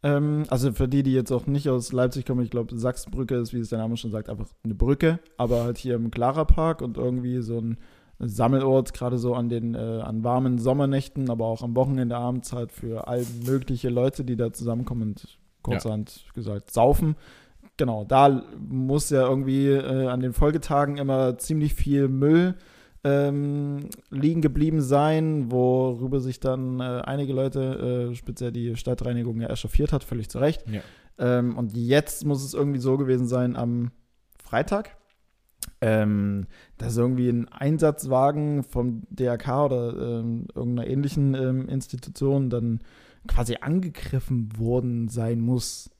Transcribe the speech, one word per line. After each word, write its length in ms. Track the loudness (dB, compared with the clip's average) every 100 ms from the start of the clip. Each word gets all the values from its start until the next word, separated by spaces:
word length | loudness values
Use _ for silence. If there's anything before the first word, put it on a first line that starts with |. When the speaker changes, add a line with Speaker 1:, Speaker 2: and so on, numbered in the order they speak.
Speaker 1:
ähm, 400 | 2 2 2 0 0
also 200 | 0 0
für 160 | 0 0
die, 160 | 2
die 100 | 2
jetzt 180 | 2 2
auch 140 | -2 0
nicht 220 | -2 0
aus 220 | -2 -2
Leipzig 340 | 0 0 0
kommen, 180 | -4 -2
ich 80 | -2
glaube, 280 | -4 -4 -4
Sachsenbrücke 560 | -4 -4 -8 -6 -2
ist, 180 | -2 -2
wie 60 | -6
es 120 | -4
der 80 | -4
Name 160 | -4 -4
schon 160 | -6
sagt, 160 | -8 -8
einfach 160 | -10 -10 _
eine 120 | -8 4
Brücke, 420 | 6 6 4 2 -6 -4
aber 280 | 2 2
halt 140 | 2 -2
hier 180 | -2 0
im 160 | 0
Clara 320 | 2 2 2
Park 360 | 6 6 6 0
und 160 | -6 -4
irgendwie 440 | -2 -2 -4 -4
so 160 | -4 -4
ein 200 | -4 -8 -12 -20 _ -10
Sammelort, 760 | -8 0 2 4 4 4 2
gerade 240 | -4 -4 -2
so 160 | -2
an 140 | -2 -2
den, 260 | -2 -4
äh, 40 | -4
an 440 | -4 -6 -4 -4
warmen 360 | 0 0 2 2
Sommernächten, 680 | 2 2 2 0 -4 -4 -4
aber 180 | -2 -2
auch 160 | -4
am 100 | -2
Wochenende 420 | 0 2 2 0 -2
abends 360 | -2 -4 -6
halt 180 | -8 -8
für 380 | -8 -8 -8 -4
all 160 | -4 -4 -6 -2
mögliche 420 | -2 -2 -4 -2
Leute, 360 | 2 0 0
die 120 | -4 -2
da 160 | -2
zusammenkommen 500 | -4 -4 -4 -4 -4
und 360 | -4 -6 -14 -20 _ _
kurzerhand 600 | -4 -4 -2 -4 -6 -12 -16
Speaker 2:
Ja. 60 |
Speaker 1:
gesagt, 360 | -10 -8 -8 -4
saufen. 440 | 4 6 6 4 0 -8 -20 _ -20 -20 -2
Genau, 280 | -2 -2
da 380 | 2 8 8 6 -2 -14
muss 520 | -6 -2 0 0 2
ja 180 | 2 4
irgendwie, 400 | 2 2 2 4
äh, 380 | 4 2 0 0
an 100 | 0
den 120 | -2
Folgetagen 640 | 2 4 2 0 0 0 0
immer 400 | 0 2 2 0
ziemlich 360 | -2 0 0
viel 340 | 2 2 4 2
Müll, 460 | 4 6 6 4 0 -12 -20 -20 -6
ähm, 840 | 0 2 2 0 -2 -2 -4 -6 -10 -16 _
liegen 300 | 0 0 2
geblieben 400 | 2 2 2 2
sein, 680 | 2 4 4 2 2 0 0
worüber 680 | 2 4 4 2 -2 -2 -2
sich 200 | -2 -4
dann, 400 | -2 -2 -4 -4
äh, 220 | -4 -6
einige 280 | -4 -4 -2
Leute, 760 | -2 -2 -2 -4 -2 -2 -2 -4
äh, 40 | -6
speziell 340 | -10 -8 -6
die 240 | -4 -6 -4
Stadtreinigung, 640 | -4 -4 -2 -2 -2 -4
ja 80 | -4
echauffiert 440 | -6 0 2 4
hat, 100 | 0
völlig 240 | -2 -8 -6
zu 100 | 0
Recht. 260 | 0 0 -6
Speaker 2:
Ja. 120 | -8 -8 -20 -20 -2
Speaker 1:
Ähm, 380 | 0 2 0 -2
und 200 | -4 -4
jetzt 480 | 2 2 2 -6
muss 200 | -2 -2
es 100 | -4
irgendwie 260 | -2 0 0
so 160 | 0 0
gewesen 300 | 2 2 2
sein 260 | 0 0 -2
am 340 | -2 -2 -4 _ _ _ _ _
Freitag, 540 | -4 -2 0 -2 -4 -18 _ _ _ _ _ _ -14 _
ähm, 680 | 2 4 4 2 0 -2 -6 -12 -20 -8
dass 180 | -4 2
irgendwie 320 | 2 2 2
ein 200 | 0 -2
Einsatzwagen 1120 | -4 0 4 2 2 0 4 4 2 0 -2
vom 380 | -2 -2 -2 -4 -10
D 140 | -4
R 140 | -2 -2
K 260 | -2 0 2
oder, 260 | 0 -2 -4 -4 -4
ähm, 260 | -4 -4 -6
irgendeiner 340 | -6 -4 -2 -2
ähnlichen, 460 | -2 0 2 0
ähm, 340 | 2 0 -2 -2
Institution 840 | -6 -6 -12 -12 -4 0 2 0
dann 300 | 0 -2 -4 -6 -20 -20 _ 0
quasi 300 | 0 2 -4
angegriffen 880 | -2 -2 -2 -8 -6 -4 -2 -4 -4 -4
worden 500 | 0 0 0 -4 -4
sein 320 | -4 -2 0
muss. 500 | 0 0 -2 -10 -16